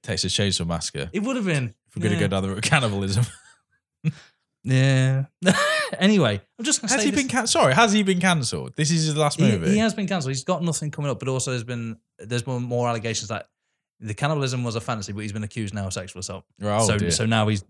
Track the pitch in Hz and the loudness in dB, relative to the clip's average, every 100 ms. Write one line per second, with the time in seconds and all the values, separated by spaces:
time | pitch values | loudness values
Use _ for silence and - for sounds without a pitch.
0 | - 101 98 - 101 92 85 85 - 71 | -6 -4 -2 0 0 0 -2 -4 -4 -8
1 | 69 196 220 254 196 147 120 - _ - | -6 -4 -4 -2 0 0 -2 -8 _ -4
2 | - - 101 95 95 98 120 156 117 101 | -2 0 0 0 -2 -4 0 2 2 0
3 | 98 101 120 - - _ _ _ _ _ | 0 0 0 -4 -20 _ _ _ _ _
4 | 156 - - _ _ _ - 131 135 131 | -4 -4 -10 _ _ _ 0 4 4 4
5 | 131 135 139 _ 180 508 587 622 554 - | 4 2 -2 _ 2 4 2 0 -2 0
6 | 190 208 123 98 - - 240 294 214 269 | 4 6 4 0 -6 -6 -2 -2 0 0
7 | 285 262 269 247 226 339 165 143 233 214 | 2 0 0 -2 0 4 4 6 6 4
8 | 196 180 185 165 117 78 64 - 151 165 | 2 2 2 2 0 -4 -6 -2 0 2
9 | 156 151 147 - 196 208 165 208 220 - | 2 2 0 4 4 4 2 2 2 0
10 | 190 190 131 135 - 175 170 151 151 - | -2 -2 -2 -4 -2 -2 -2 -2 -4 -4
11 | 143 123 127 131 135 127 113 120 117 110 | -4 -4 -4 -4 -2 -4 -6 -8 -8 -10
12 | _ - 104 120 135 123 123 120 120 117 | _ -20 -6 -4 -4 -4 -2 -2 0 -2
13 | 113 110 104 107 - _ _ _ _ _ | -4 -6 -6 -8 -10 _ _ _ _ _
14 | 110 101 143 156 135 127 120 113 - 113 | -10 -4 -2 0 -2 -2 -4 -4 -4 -6
15 | 98 104 107 107 104 - 104 104 98 90 | -6 -8 -8 -8 -8 -6 -6 -6 -6 -6
16 | 92 92 92 - - - 104 104 107 104 | -10 -12 -12 -12 -16 -8 -2 2 2 2
17 | 87 - 113 110 107 104 | 0 0 2 2 2 0